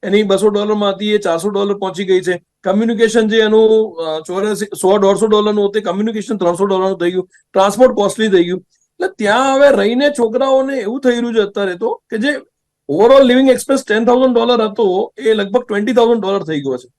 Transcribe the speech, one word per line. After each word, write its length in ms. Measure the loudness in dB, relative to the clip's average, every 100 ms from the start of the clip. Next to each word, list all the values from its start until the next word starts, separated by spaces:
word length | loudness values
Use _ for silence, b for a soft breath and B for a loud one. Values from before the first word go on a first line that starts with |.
એની 200 | 0 0
બસો 260 | 2 2 2
ડોલરમાં 440 | 0 -2 -2 -2
હતી, 180 | -4 -2
એ 60 | -2
ચારસો 320 | 0 -2 -4
ડોલર 280 | -4 -4 -4
પહોંચી 280 | -6 -6 0
ગઈ 160 | 0
છે. 220 | 0 -6 _ _
કમ્યુનિકેશન 640 | -4 -2 -2 0 0 2 0
જે 120 | 0
એનું, 560 | 2 4 4 4 0 -6
અ, 240 | -6 -6
ચોર્યાસી, 460 | -6 -4 -4 -4 -6
સો 320 | -2 0 2
દોઢસો 300 | 2 2 2
ડોલરનું 420 | 2 2 0 -2
હતું, 120 | -2
એ 20 |
કમ્યુનિકેશન 540 | -4 -4 -4 -4 -6 -2
ત્રણસો 280 | -2 0 -2
ડોલરનું 320 | 0 -2 -2
થઈ 140 | -2
ગયું. 180 | -4 -8 b _
ટ્રાન્સપોર્ટ 420 | 0 0 4 2 4
કોસ્ટલી 340 | -2 0 2
થઈ 140 | 2
ગયું. 160 | 2 -4
એટલે 500 | _ _ _ _ -8 -4
ત્યાં 380 | -2 0 2 4
હવે 140 | 4
રહીને 400 | 4 0 0 0
છોકરાઓને 680 | 0 -2 0 0 0 0 -4
એવું 240 | -6 -2
થઈ 80 | 0
રહ્યું 260 | 0 -2 -2
છે 40 |
અત્યારે 360 | -2 -2 -6 -4
તો 280 | -6 -6 _
કે 80 | -4
જે 120 | -4 -4 -10 _ _ _ -6
overall 320 | 2 6 6
living 240 | 6 4 4
expense 460 | 2 0 -4 -2
ten 140 | -2 2
thousand 280 | 2 2
ડોલર 340 | 0 0 0 -2
હતો, 460 | 0 0 0 -4 -4
એ 160 | -2
લગભગ 300 | -2 0 -4
ટ્વેન્ટી 300 | -2 -4 0
થાઉઝન્ડ 300 | 2 2 2
ડોલર 200 | 0 -4
થઈ 180 | -4 -6
ગયો 160 | -4 -8
છે. 100 | -10